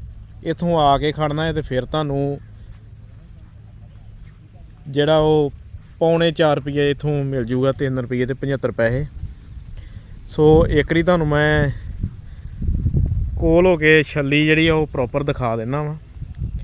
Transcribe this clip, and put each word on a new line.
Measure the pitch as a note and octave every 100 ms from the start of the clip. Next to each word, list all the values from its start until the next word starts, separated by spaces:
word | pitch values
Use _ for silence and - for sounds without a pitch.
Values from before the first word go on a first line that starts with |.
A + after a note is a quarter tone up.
| - - - -
ਇੱਥੋਂ | E3 D#3+ F3 E3
ਆ | C#3+ C#3
ਕੇ | D3
ਖੜਨਾ | D3 D3+ D3 D#3+
ਹੈ |
ਤੇ | D#3
ਫਿਰ | C#3 B2+ B2
ਤੁਹਾਨੂੰ | D#3 D3 C#3 C#3 C#3 - - - - - - - - - - - - - - - - - - - - - - - - D3
ਜਿਹੜਾ | C#3 D3 D#3
ਉਹ | D#3 D3+ C#3+ - - - - -
ਪੌਣੇ | E3 E3 E3+
ਚਾਰ | D#3 D#3 C#3+
ਰੁਪਈਏ | C#3+ C#3+ C#3+
ਇੱਥੋਂ | C#3 D3 C#3+
ਮਿਲ | C#3 C3+
ਜੂਗਾ, | A#2 B2+ C3+
ਤਿੰਨ | C3 C3+ C3
ਰੁਪਈਏ | A#2+ B2 B2+
ਤੇ |
ਪਝੱਤਰ | C3 C#3 C3+ B2
ਪੈਸੇ। | G#2+ A#2 B2+ D3 - - - - - - - - - - - -
ਸੋ | - D3+ D#3 E3+
ਇੱਕ | D3+ C#3
ਵਾਰੀ | E3
ਤੁਹਾਨੂੰ | E3+ F3 D#3
ਮੈਂ | D3 D3+ D3+ C#3+ - - - - - - - - - - - - - - - - -
ਕੋਲ | E3 E3 F#3
ਹੋ | E3+
ਕੇ | D#3 D#3
ਛੱਲੀ | C#3+ D#3 C#3 D3 D3+
ਜਿਹੜੀ | D#3 E3
ਆ | D#3
ਉਹ | D#3
ਪ੍ਰੋਪਰ | - A#2+ C#3+
ਦਿਖਾ | C#3+ C3 B2 A2+
ਦਿੰਦਾ | A2+ C#3+
ਵਾਂ। | D3+ D#3 - - - - - -